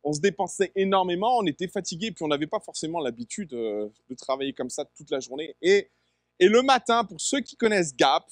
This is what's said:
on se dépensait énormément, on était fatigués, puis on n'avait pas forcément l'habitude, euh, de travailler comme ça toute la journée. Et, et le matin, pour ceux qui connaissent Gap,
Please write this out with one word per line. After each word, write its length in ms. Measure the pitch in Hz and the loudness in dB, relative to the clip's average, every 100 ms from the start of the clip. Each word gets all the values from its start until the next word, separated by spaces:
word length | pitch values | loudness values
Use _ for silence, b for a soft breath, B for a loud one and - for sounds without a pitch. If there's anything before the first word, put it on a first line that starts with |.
on 100 | 147 | -2
se 60 | 151 | 0
dépensait 520 | 190 - 185 - 185 196 | 0 0 -6 -2 -2 0
énormément, 600 | 196 190 180 175 214 247 | 2 2 2 0 0 0
on 80 | 190 | 0
était 220 | 139 180 | -4 -6
fatigués, 440 | 208 185 165 220 | -6 -8 -8 -8
puis 120 | 175 | -6
on 40 | 156 | -2
n'avait 200 | 143 151 | -2 -2
pas 120 | 214 | -6
forcément 400 | - - 160 165 | -8 -10 -6 -4
l'habitude, 540 | 135 117 120 - 185 | -4 -6 -12 -10 -10
euh, 360 | 120 113 104 104 107 _ | -6 -4 -4 -6 _ _
de 60 | 127 | -16
travailler 380 | - 135 139 | -4 -4 -4
comme 160 | 131 127 | -6 -8
ça 140 | - | -8
toute 280 | 143 _ 147 | -12 _ -6
la 80 | 147 | -6
journée. 360 | 127 131 160 - | -6 -12 -12 -4
Et, 280 | 175 202 - _ _ _ _ _ | 2 2 2 _ _ _ _ _
et 80 | 180 | 6
le 140 | 226 | 6
matin, 440 | 262 262 - 233 220 | 6 2 4 0 0
pour 160 | 165 | -6
ceux 180 | - 277 | -4 -2
qui 160 | 233 - | -4 -2
connaissent 400 | 226 208 165 135 | 0 2 0 2
Gap, 320 | 143 156 _ | 4 4 _